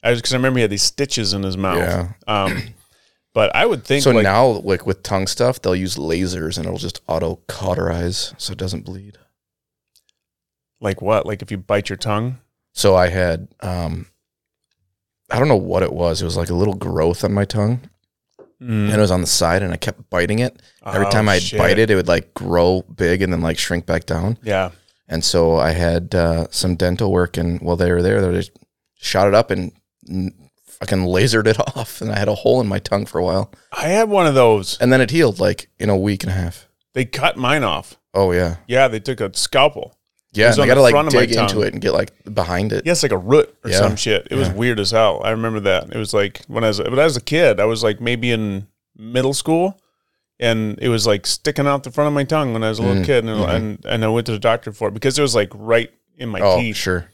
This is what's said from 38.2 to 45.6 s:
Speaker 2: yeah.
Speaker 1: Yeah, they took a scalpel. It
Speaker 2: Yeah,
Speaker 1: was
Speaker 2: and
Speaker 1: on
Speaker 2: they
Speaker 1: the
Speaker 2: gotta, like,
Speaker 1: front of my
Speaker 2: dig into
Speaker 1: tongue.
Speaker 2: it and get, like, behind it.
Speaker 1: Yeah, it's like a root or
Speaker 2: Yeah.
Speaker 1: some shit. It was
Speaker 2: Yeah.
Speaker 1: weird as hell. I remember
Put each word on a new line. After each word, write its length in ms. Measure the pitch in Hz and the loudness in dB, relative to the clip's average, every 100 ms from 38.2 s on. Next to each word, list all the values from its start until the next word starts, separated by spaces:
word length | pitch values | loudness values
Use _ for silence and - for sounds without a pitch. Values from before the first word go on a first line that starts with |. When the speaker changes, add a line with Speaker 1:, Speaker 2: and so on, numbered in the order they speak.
| 95 | 2
Speaker 2:
yeah. 240 | 87 87 85 - | 2 0 -4 -2
Speaker 1:
Yeah, 180 | 123 135 | 2 2
they 120 | 110 | 2
took 200 | 101 123 | -6 -6
a 160 | 101 95 | -6 -4
scalpel. 580 | - 131 143 - - _ _ _ _ | -2 2 2 0 -16 _ _ _ _
It 60 | 101 | 2
Speaker 2:
Yeah, 80 | 113 | 4
Speaker 1:
was 80 | 110 | 6
Speaker 2:
and 20 | |
Speaker 1:
on 40 | 120 | 4
Speaker 2:
they 20 | |
Speaker 1:
the 40 | |
Speaker 2:
gotta, 80 | 131 | 6
like, 100 | 127 | 8
Speaker 1:
front 160 | 143 151 | 6 4
of 60 | |
my 60 | 139 | 2
Speaker 2:
dig 160 | 120 113 | 2 2
into 180 | 101 | 0
Speaker 1:
tongue. 80 | 104 | 0
Speaker 2:
it 80 | 104 | -2
and 80 | - | -2
get, 120 | 101 | -2
like, 180 | - 104 _ - | -2 -2 _ -8
behind 360 | 101 85 90 104 | -4 -2 -2 -2
it. 100 | 104 | -2
Speaker 1:
Yeah, 80 | 160 | -2
it's 100 | 175 | 0
like 100 | 147 | 0
a 40 | 95 | -2
root 360 | 92 147 - _ | 2 2 2 _
or 60 | - | -2
Speaker 2:
Yeah. 80 | 92 | 2
Speaker 1:
some 180 | 110 - | 2 0
shit. 320 | - 104 - | 0 -2 -2
It 40 | |
was 140 | - 90 | -2 -2
Speaker 2:
Yeah. 60 | |
Speaker 1:
weird 240 | 95 120 113 | 0 0 0
as 120 | 101 | 0
hell. 320 | 113 110 80 | 2 2 2
I 60 | 104 | -2
remember 280 | 113 113 110 | -2 -2 -2